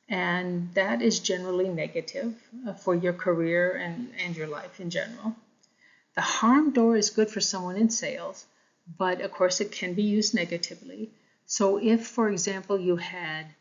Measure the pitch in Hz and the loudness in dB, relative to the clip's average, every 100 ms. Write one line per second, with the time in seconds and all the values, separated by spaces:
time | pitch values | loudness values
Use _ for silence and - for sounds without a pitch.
0 | - 185 180 180 180 175 175 196 196 233 | -8 -4 0 -2 -2 -4 -2 0 0 2
1 | 233 - - 180 185 180 190 165 156 170 | 2 2 0 -2 0 0 0 -2 -4 -6
2 | 160 185 233 226 _ 240 233 180 - 175 | -6 -8 -8 -8 _ -12 -10 -6 0 2
3 | 180 175 185 170 165 175 180 185 175 165 | 0 0 0 0 2 2 0 -2 -6 -8
4 | 123 185 180 160 156 147 - - 175 170 | -10 -8 -8 -6 -8 -10 -12 -12 -6 -6
5 | 226 233 214 - _ _ _ _ _ _ | -6 -6 -8 -8 _ _ _ _ _ _
6 | _ 180 - - 226 277 311 254 226 226 | _ -4 -2 2 6 6 6 6 6 6
7 | 208 - 214 196 - 190 180 190 226 - | 2 2 0 0 -2 -2 -6 2 2 2
8 | 156 147 170 - - _ _ _ - 165 | -4 -6 -10 -12 -20 _ _ _ -20 -2
9 | 185 180 190 - 180 180 208 - 185 180 | -2 0 -4 2 2 2 -4 -4 -4 0
10 | 208 208 233 196 175 170 - 180 170 190 | 2 4 4 2 0 -4 -6 -10 -16 -12
11 | 220 _ _ _ - - 196 202 220 226 | -14 _ _ _ -8 2 4 4 4 4
12 | - - 214 185 202 190 190 202 180 175 | 2 0 0 0 -2 -4 -2 0 2 0
13 | - 180 165 156 156 - | -2 -8 -8 -8 -10 -18